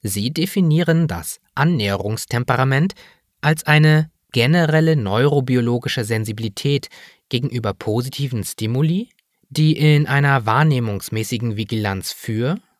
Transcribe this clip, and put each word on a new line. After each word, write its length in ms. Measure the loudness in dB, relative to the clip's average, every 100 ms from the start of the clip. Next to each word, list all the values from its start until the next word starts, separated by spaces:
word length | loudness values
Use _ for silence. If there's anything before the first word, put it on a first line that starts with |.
Sie 300 | -6 -4 -4
definieren 760 | -2 -2 0 2 2 2 2 0
das 320 | -4 -8 -14 _
Annäherungstemperament 1400 | -2 0 2 0 -2 -4 -6 -4 -4 0 0 2 2 0 -4 -20 _ _ _
als 260 | -2 -2 2
eine 420 | 4 6 4 0 _ _
generelle 640 | 0 2 4 4 2 4 2
neurobiologische 1080 | 2 2 2 2 0 0 2 0 -2 -6
Sensibilität 840 | -2 -2 -4 -6 -6 -4 -2 -2 -4 -18 -20 _ _
gegenüber 460 | -4 -4 -4 -4 -4
positiven 680 | -4 -2 -4 -6 -4 -4
Stimuli, 680 | -6 -6 -4 0 0 -2 -6 _ _ _ _
die 240 | 0 2 4
in 300 | 4 4 2
einer 400 | 2 2 2 2
wahrnehmungsmäßigen 1120 | 2 2 2 -2 -6 -6 -6 -4 -4 -4 -4
Vigilanz 560 | -4 -2 -2 -4 -8
für 460 | -10 -6 -4 -2 -4 _